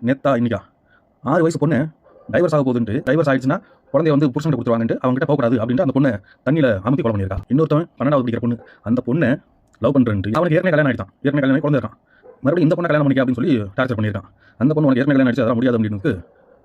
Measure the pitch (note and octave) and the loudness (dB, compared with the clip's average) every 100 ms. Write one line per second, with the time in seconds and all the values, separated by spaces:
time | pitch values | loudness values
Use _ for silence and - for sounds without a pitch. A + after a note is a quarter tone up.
0 | A#2 C3+ C#3 B2 A#2+ G2+ - _ _ _ | -4 -2 0 0 0 -4 -8 _ _ _
1 | _ _ B2+ E3+ E3 D#3+ D3+ A#2+ D#3 - | _ _ -2 2 2 0 0 0 -2 -8
2 | _ - - D3 F3 D3+ C3 A#2+ A2+ A#2 | _ -20 -4 0 0 0 0 0 -2 -2
3 | C3 D3 D3+ C3+ C3 F3+ - _ _ C#3 | -2 0 0 0 0 -2 -6 _ _ -2
4 | D#3+ C#3+ D3+ C#3+ D#3 C3 A2+ A#2 A2+ - | 2 2 0 0 -2 -2 0 0 0 -2
5 | B2+ B2+ D#3 C#3+ A#2 A#2+ A2+ B2 C#3+ C3 | -2 0 0 0 2 0 0 0 0 0
6 | C#3+ G2+ - _ - D#3+ C3 G2 A2+ D3 | 0 -2 -8 _ -2 2 2 0 -2 0
7 | E3 G#2 F#2+ F#2+ - B2+ D#3 D3+ F3 - | 0 -2 -2 -6 -2 -2 2 0 -2 -4
8 | C3 D3 B2 A#2+ A#2+ A#2 - - G#2 A#2+ | -2 0 0 -2 -2 -4 -8 -14 -4 -2
9 | - A#2+ B2 D3 - _ _ _ A#2+ C#3 | -2 0 0 -2 -6 _ _ _ 0 2
10 | A#2 G#2 G2+ B2+ F3 D#3+ F#3 D3+ C#3+ G2+ | 0 0 -2 -2 2 2 2 2 0 -2
11 | G2 _ C#3 D3 C3+ F3+ D3 C#3+ - - | -8 _ -4 0 0 0 0 -2 -2 -10
12 | _ _ - - C3+ F3+ D#3+ E3+ E3+ D3+ | _ _ -20 -6 -2 2 2 2 2 0
13 | C#3+ C3+ C3 B2 F3+ B2+ G2+ A2 B2+ A2 | 2 0 0 0 0 0 -2 -4 -2 -2
14 | G#2+ G2+ - _ _ - C3+ D3+ D3+ B2 | -2 -4 -10 _ _ -2 0 2 2 2
15 | C#3 C3+ C3 A#2 A#2 A#2 B2+ A#2 G#2+ G#2 | 2 2 2 2 0 2 0 0 0 -2
16 | G#2+ F#2 - _ _ _ | -4 -4 -8 _ _ _